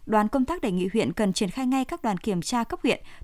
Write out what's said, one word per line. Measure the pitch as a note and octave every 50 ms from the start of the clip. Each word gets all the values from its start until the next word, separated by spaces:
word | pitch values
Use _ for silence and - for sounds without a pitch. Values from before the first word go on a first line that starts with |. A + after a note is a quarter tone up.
| -
Đoàn | - A3 G#3+ G#3+ G#3+
công | - C4+ B3+
tác | D#4 E4+ F4+
đề | - G#3
nghị | F3+ F#3 F3+ G3
huyện | A3 A3 D3+ C3
cần | - - G#3+ F#3+
triển | F3+ - G#3 F3+
khai | - C4+ C4
ngay | B3+ C4+ C4+ B3+
các | - E4+ -
đoàn | - A3+ F#3+ -
kiểm | - A3 F#3+ E3+
tra | - - B3+ A#3 A3+
cấp | - F4+ -
huyện, | - B3 - - - - - -